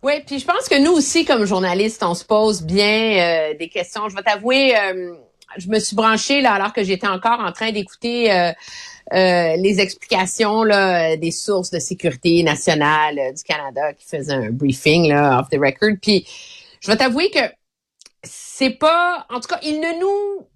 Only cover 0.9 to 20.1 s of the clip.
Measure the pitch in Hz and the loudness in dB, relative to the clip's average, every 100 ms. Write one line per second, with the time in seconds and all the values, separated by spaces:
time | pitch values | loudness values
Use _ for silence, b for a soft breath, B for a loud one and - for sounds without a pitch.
0.9 | 349 277 330 320 262 202 190 185 180 214 | 4 2 0 2 2 2 0 0 0 -2
1.9 | 220 185 175 - 214 220 196 160 190 208 | -2 -4 -4 0 2 2 0 -2 0 2
2.9 | 214 226 202 175 165 156 151 165 202 180 | 2 2 2 2 2 0 -4 -8 -8 -8
3.9 | 220 214 190 196 208 220 269 269 226 196 | -6 -8 -4 -2 -2 0 2 4 4 2
4.9 | 185 180 170 117 _ _ - 180 214 214 | -4 -8 -12 -20 _ _ -14 -2 -2 -2
5.9 | 202 220 220 - 277 262 202 196 226 196 | 0 2 2 0 2 2 2 -2 -2 -2
6.9 | 190 208 185 226 240 202 170 220 208 190 | -2 -2 -2 0 0 -2 -4 -6 -4 -8
7.9 | - 233 240 226 185 175 165 B B B | -8 -6 0 2 2 2 -2 B B B
8.9 | B - 185 185 180 170 165 190 196 190 | B -4 2 4 4 2 2 2 2 -2
9.9 | - - 202 185 - 220 214 220 202 190 | -4 -4 -2 -2 0 0 2 4 4 4
10.9 | 175 160 160 165 165 - 196 180 175 - | 2 2 0 -2 -6 -2 -2 -2 -6 -6
11.9 | 185 170 131 175 170 165 139 - 156 147 | -2 -4 0 2 4 2 0 0 2 2
12.9 | 156 151 147 131 139 - 156 143 127 151 | 2 2 0 -6 -6 -6 -6 -6 -4 -6
13.9 | - - 160 139 139 110 120 143 131 151 | -6 -10 -8 -4 -4 -4 -2 -2 0 2
14.9 | 160 165 143 147 127 143 139 139 135 214 | 4 4 4 4 2 0 0 0 0 0
15.9 | 202 - 196 B B B B B B - | 0 0 0 B B B B B B -4
16.9 | 220 262 240 381 330 233 - _ _ _ | 0 0 0 0 0 -2 -6 _ _ _
17.9 | _ - _ - - - - 262 262 311 | _ -20 _ -20 -20 -18 -2 -2 0 2
18.9 | 339 349 349 - 247 - 349 302 302 330 | 2 0 -2 -8 -10 -8 -8 -4 -4 -4
19.9 | 339 381 | -2 -2